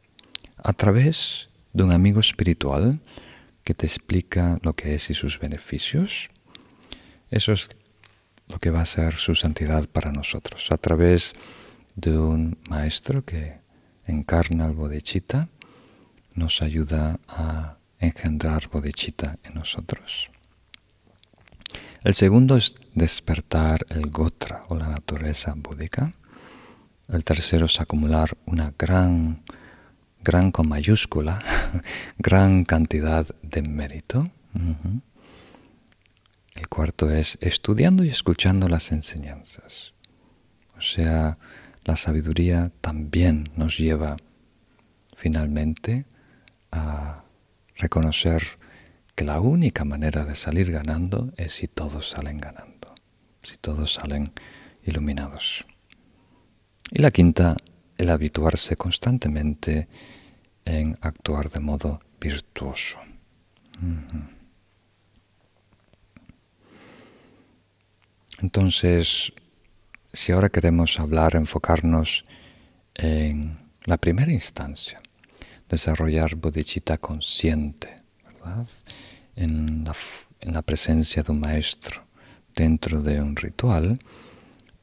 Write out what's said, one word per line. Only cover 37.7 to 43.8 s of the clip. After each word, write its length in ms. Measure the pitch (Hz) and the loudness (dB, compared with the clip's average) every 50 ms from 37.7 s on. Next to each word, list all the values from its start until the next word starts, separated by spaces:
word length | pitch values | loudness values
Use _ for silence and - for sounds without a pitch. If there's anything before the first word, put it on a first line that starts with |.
| 107 113 147 180 185 190 175 | 2 4 6 6 6 6 4
y 60 | 147 | 2
escuchando 580 | 123 - - 92 85 - - 98 95 95 95 | 0 0 0 0 0 2 4 4 4 4 4
las 240 | 87 85 80 - - | 2 2 0 0 -2
enseñanzas. 1000 | 78 78 - - - 76 69 69 69 69 - - - - - - - - - - _ _ - _ _ _ _ _ _ _ _ _ _ _ _ _ _ | -2 -4 -4 -6 -8 -10 -10 -12 -14 -16 -18 -18 -20 -20 -20 -20 -18 -18 -18 -20 _ _ -20 _ _ _ _ _ _ _ _ _ _ _ _ _ _
O 40 | - | -8
sea, 560 | - - - 82 82 80 80 80 80 78 78 - - - - - - - - - _ | -8 -4 -2 0 2 2 2 2 2 0 -2 -6 -12 -20 -20 -20 -20 -20 -20 -8 _
la 120 | - 78 | -2 -2
sabiduría 760 | - - 80 78 78 76 80 78 85 85 90 87 85 85 82 - _ | 0 0 0 0 0 0 0 0 2 2 2 2 2 0 -2 -4 _
también 680 | - 80 76 76 76 73 - 85 90 85 76 76 76 73 73 | -8 -8 -6 -6 -6 -2 2 4 4 4 4 2 -2 -4 -4
nos 220 | 78 78 80 - | -2 -2 -2 0
lleva 400 | - | 0